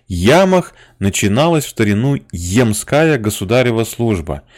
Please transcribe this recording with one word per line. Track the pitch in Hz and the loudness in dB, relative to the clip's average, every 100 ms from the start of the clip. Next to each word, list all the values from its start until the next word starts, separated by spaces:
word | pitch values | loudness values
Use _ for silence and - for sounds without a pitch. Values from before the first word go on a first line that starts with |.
| - | -10
ямах | 87 98 165 190 185 - _ - - | -2 2 4 4 2 -2 _ -20 -4
начиналась | 98 - 104 110 165 160 - | -4 0 0 2 2 0 -2
в | |
старину | - 104 101 135 139 - | -2 0 2 0 -2 -6
«емская | 85 87 104 117 104 - 143 160 139 | -10 -2 0 2 -2 -2 0 2 0
государева | 107 - 95 123 123 113 110 | -2 -6 -2 0 0 0 -4
служба»? | - 117 95 76 71 _ | -4 -2 -2 -4 -10 _